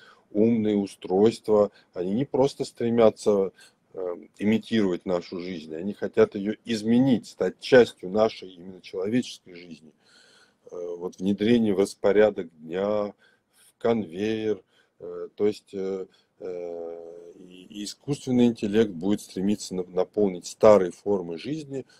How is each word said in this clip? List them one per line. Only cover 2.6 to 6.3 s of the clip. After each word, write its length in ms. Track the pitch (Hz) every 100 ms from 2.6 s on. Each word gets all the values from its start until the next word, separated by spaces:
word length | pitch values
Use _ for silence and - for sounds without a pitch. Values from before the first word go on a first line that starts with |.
стремятся, 880 | 131 - 117 117 110 - 110 101 95 - - _ _
э, 240 | - 90 85 87 -
имитировать 680 | 101 - - 110 98 87
нашу 360 | 98 87 - 92
жизнь, 340 | 90 87 78
они 180 | 78 101
хотят 420 | - 98 - -